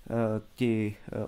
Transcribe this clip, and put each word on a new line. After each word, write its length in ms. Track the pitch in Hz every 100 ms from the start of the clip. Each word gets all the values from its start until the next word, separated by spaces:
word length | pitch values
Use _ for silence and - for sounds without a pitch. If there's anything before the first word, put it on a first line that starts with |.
| -
eh, 320 | 117 110 107 - -
ti, 400 | 123 110 107 104 -
eh, 180 | -